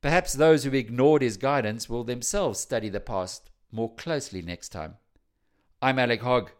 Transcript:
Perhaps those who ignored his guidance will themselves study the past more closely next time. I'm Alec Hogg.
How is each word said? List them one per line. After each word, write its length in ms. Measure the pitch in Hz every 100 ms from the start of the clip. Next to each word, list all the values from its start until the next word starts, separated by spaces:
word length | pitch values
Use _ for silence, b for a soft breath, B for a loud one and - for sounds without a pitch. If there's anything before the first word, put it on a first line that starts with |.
Perhaps 320 | 139 170 180
those 300 | 135 160 156
who 100 | 135
ignored 480 | 135 113 120 139 151
his 160 | 127 98
guidance 500 | 135 143 107 110 -
will 160 | 117
themselves 560 | 117 123 117 202 170 98
study 300 | - 123 107
the 100 | 98
past 500 | - 101 90 - - _ _
more 200 | 113 113 -
closely 440 | - 151 - 95
next 280 | 85 87 -
time. 260 | 90 80 - _ _ _ _ _ _ _ _
I'm 160 | 127 131
Alec 220 | 123 113
Hogg. 320 | 120 123 98 _